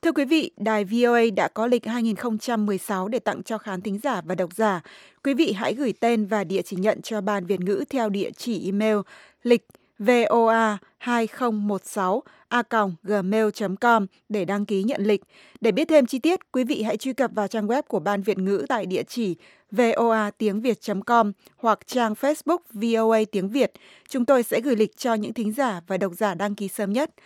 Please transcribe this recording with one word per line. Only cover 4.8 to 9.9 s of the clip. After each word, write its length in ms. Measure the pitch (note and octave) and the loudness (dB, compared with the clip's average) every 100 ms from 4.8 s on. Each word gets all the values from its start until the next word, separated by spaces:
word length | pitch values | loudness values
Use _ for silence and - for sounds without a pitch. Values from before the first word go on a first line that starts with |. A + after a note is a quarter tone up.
| - - - _ | -6 -20 -20 _
Quý 100 | C#4 | -2
vị 180 | C4+ E4 | 2 0
hãy 220 | G3 A#3 | 0 -4
gửi 200 | A#3 C4 - | -2 -4 0
tên 260 | A#3 A#3 G3+ | 0 2 0
và 180 | G#3+ | -2
địa 180 | E3+ F#3+ | -2 -4
chỉ 140 | - F3+ | -4 -2
nhận 260 | G#3 - | 0 -2
cho 180 | - A3 | -6 -4
Ban 260 | G3 G3+ F3 | -2 -4 -2
Việt 140 | F#3+ | -2
ngữ 240 | F3+ G3+ C#4+ | 0 -2 -2
theo 180 | C4+ A3 | -2 -2
địa 220 | G3 - - | -2 -4 -6
chỉ 280 | A#3+ G3+ | -6 -4
email 320 | F#3+ G3 G#3+ G#3 G3 - - _ | -2 0 0 0 -4 -16 -20 _
lịch 240 | A#3+ A#3+ - _ _ | 2 2 2 _ _